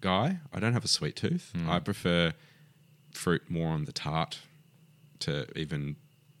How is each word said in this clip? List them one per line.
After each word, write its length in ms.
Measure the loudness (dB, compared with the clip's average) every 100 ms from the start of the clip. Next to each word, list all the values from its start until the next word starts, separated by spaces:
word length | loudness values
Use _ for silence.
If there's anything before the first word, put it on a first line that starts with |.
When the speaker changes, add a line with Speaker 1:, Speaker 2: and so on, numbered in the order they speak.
Speaker 1:
guy. 380 | 2 4 2 -2 -6
I 60 | -2
don't 120 | 2
have 120 | 2
a 40 | 2
sweet 260 | 0 0 -2
tooth. 360 | 0 -2 -2 -4
Speaker 2:
Mm. 120 | 2
Speaker 1:
I 100 | 2
prefer 540 | 0 0 2 4 4 0 -12 -20 -20 _ _ _ -18
fruit 360 | -4 0 0 0
more 180 | -2 0
on 140 | 0
the 80 | -2
tart 480 | -6 -2 0 -2 -6 -16 -20 _ _ -20 _ -18 -8
to 260 | -4 -4 -4 -6
even 380 | -4 -4 -4 -8 _ _ _ _